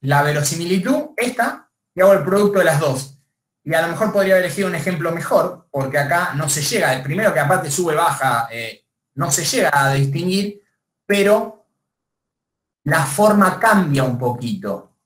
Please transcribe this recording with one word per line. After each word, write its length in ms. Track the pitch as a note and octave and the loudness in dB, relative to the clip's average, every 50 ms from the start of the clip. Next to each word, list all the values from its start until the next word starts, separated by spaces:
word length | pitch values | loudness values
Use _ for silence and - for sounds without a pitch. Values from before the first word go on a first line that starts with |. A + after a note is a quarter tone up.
la 200 | - C3+ C#3+ D3 | -2 0 2 2
verosimilitud, 880 | D3 D3 D3+ D3 C#3+ - D#3+ E3 E3+ F3 F#3 G3 F3+ B3+ C#4 D4+ D4 - - - | 2 2 0 -2 -2 -4 -4 -4 -4 -2 -2 -2 0 0 0 -2 -2 -6 -6 -4
esta, 520 | A#3 B3 - - A#3 B3+ - - - _ _ _ _ _ _ | -4 -4 -2 -2 -2 -4 -4 -8 -18 _ _ _ _ _ _
y 60 | E3+ | 4
hago 120 | F#3 G3 G3 | 6 6 6
el 100 | F#3 D3 | 6 4
producto 360 | F#3 F#3 G3+ G#3 G3+ G3+ G3 | 0 2 2 2 2 2 2
de 60 | F3 | 2
las 140 | E3 D#3 D3 | 2 2 2
dos. 380 | E3 D3 C3 - - - - _ _ _ _ _ _ _ _ _ _ | 2 0 -2 -2 -8 -12 -18 _ _ _ _ _ _ _ _ _ _
Y 100 | D3 D#3 | -2 -2
a 80 | D#3+ | 0
lo 60 | E3 E3+ | 0 0
mejor 260 | E3+ - A3 G#3+ G3 | -2 -2 -2 0 0
podría 220 | G3+ F#3+ F#3+ F#3+ | 0 2 4 4
haber 100 | F#3 F3+ | 4 2
elegido 220 | F3+ - G3 G3 F#3 | 0 -2 -2 -4 -2
un 80 | F3 | -2
ejemplo 360 | D#3+ - F#3+ F3+ D#3+ E3 E3 | -4 -4 -4 -4 -2 -2 -4
mejor, 560 | E3+ E3+ - - B3+ F#3+ D#3+ - - - _ _ | -4 -4 -4 0 0 0 0 0 -4 -10 _ _
porque 260 | _ C#3+ C3 C3 C3+ D3 | _ -6 -4 -2 -2 -2
acá 380 | C#3 C#3 F3 E3+ F3+ F3 - | -2 0 0 0 0 -2 -4
no 120 | C#3+ D#3 D3+ | -4 -4 -2
se 120 | - D#3 | -2 -4
llega, 400 | C#3+ - - G#3+ E3+ C#3+ D#3 C3+ | -4 -2 -2 0 0 0 0 -2
primero 320 | C3+ C3+ D3+ F#3 A3 G#3 F3 | -4 -6 -4 0 0 0 2
que 60 | D#3 | 2
aparte 320 | C#3+ C#3 F#3 F#3 - C#3+ | 0 2 0 0 0 -4
sube, 240 | C3+ - F3+ E3 D3+ | -4 -2 -2 0 0
baja, 520 | D#3 E3 D#3+ C#3+ C#3 C3+ C3 A#2+ A#2 A#2+ A#2 | 0 0 0 0 0 -2 0 0 0 -2 -4
eh, 340 | A2+ A#2 A2+ A2 G#2 - _ _ _ _ _ _ _ | -8 -10 -10 -10 -12 -14 _ _ _ _ _ _ _
no 160 | C3+ E3 E3+ | -6 -4 -2
se 120 | - - E3 | -2 -2 -2
llega 280 | D3 - C4 G3 D#3+ D3 | -2 0 0 0 2 2
a 180 | C#3+ C3+ C#3 | 2 2 2
distinguir, 680 | C#3 C#3 C#3 C3+ C#3 E3 F3 F3+ F#3 G3 G3+ G#3 G3+ - _ _ _ _ _ _ _ _ _ | 2 2 0 0 -2 -2 -2 -2 -2 -2 -2 -4 -6 -12 _ _ _ _ _ _ _ _ _
pero 640 | _ G3+ G3+ G3 G3+ G#3 - - - - _ _ _ _ _ _ _ _ _ _ _ _ _ _ _ _ _ _ _ _ _ _ _ _ _ _ | _ 0 2 4 4 4 2 2 -4 -12 _ _ _ _ _ _ _ _ _ _ _ _ _ _ _ _ _ _ _ _ _ _ _ _ _ _
la 200 | D3 D#3+ D#3+ D3 | -2 0 0 0
forma 560 | C3+ - - G#3 G#3+ G#3 G3+ G3 F#3 F#3 - | -2 0 2 4 4 6 4 4 2 2 2
cambia 440 | - A3+ G#3+ G3+ F#3 D#3 C#3+ C3+ C3 | 2 4 4 4 2 2 0 0 0
un 160 | B2 A#2+ A#2 | 0 -2 -2
poquito. 760 | B2+ B2 A#2+ A#2+ B2+ A#2 G#2 F#2 G2 G2+ F2 - - _ _ _ _ | -4 -4 -4 -4 -6 -8 -8 -6 -6 -8 -8 -8 -10 _ _ _ _